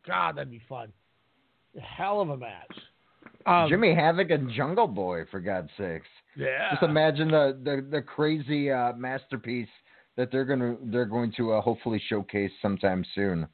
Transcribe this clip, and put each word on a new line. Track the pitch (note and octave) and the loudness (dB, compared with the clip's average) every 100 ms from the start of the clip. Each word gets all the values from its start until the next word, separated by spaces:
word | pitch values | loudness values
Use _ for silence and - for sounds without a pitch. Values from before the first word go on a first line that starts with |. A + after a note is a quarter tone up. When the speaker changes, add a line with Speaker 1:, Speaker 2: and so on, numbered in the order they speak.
| - | -2
Speaker 1:
God, | F3+ E3+ D3 | -2 0 -4
that'd | C#3 | -10
be | A#2 A2+ | -12 -14
fun. | B2+ A2 _ _ _ _ _ _ _ _ B2+ | -14 -14 _ _ _ _ _ _ _ _ -18
A | |
hell | A2+ - F#3+ G#3 | -16 -6 -2 0
of | F3 | -2
a | C3+ | -4
match. | A#2 F#2 - - - _ _ _ - _ - | -10 -14 -18 -20 -20 _ _ _ -20 _ 4
Um, | F3 D#3+ | 4 6
Speaker 2:
Jimmy | D3 G#3 | 4 6
Havoc | E3 D#3 E3+ F3 | 6 4 4 2
and | D#3 B2+ | 2 0
Jungle | A2+ C#3+ F#3+ G#3 | -2 0 2 2
Boy, | G#2 F#2 F2 D#2+ | 0 -2 -4 -6
for | G2 | -6
God's | F2+ F#2+ D#2+ - | -4 -4 -6 -8
sakes. | F#2+ D#2+ - _ _ C#3 | -6 -6 -10 _ _ -6
Speaker 1:
Yeah. | C3+ C3+ G#3 | -4 -2 -2
Speaker 2:
Just | D3 | 0
imagine | E3 D3+ D#3 D3 D#3+ | 2 4 4 2 4
the, | D#3 C#3 C3+ | 4 4 0
the, | C3+ C#3 C3+ | -4 -4 -2
the | D3 | -6
crazy, | - - D3+ D#3+ C3 D3 C#3+ | -6 -2 0 0 -2 0 0
uh, | C3 B2 | 0 0
masterpiece | A#2+ B2+ C3+ _ B2 A#2 B2 A2 _ _ - _ - | -2 -6 -8 _ -8 -4 -6 -6 _ _ -20 _ -6
that | B2+ | -2
they're | C3 C3 | 0 0
gonna, | C3+ A#2+ A#2 | 0 0 -4
they're | B2 A#2+ | -2 -2
going | A2+ A#2 A#2 - | 0 0 -2 -2
to, | A#2 | 0
uh, | G#2+ | 2
hopefully | G#2 A2 A#2+ A2 - | 2 0 -2 -2 0
showcase | G#2+ G2 G2+ G2 - | -4 -2 -2 -2 0
sometime | G#2 F#2+ G2 F#2 F2 | -2 2 2 2 -2
soon. | - G2+ F2 D#2 | -2 0 0 -4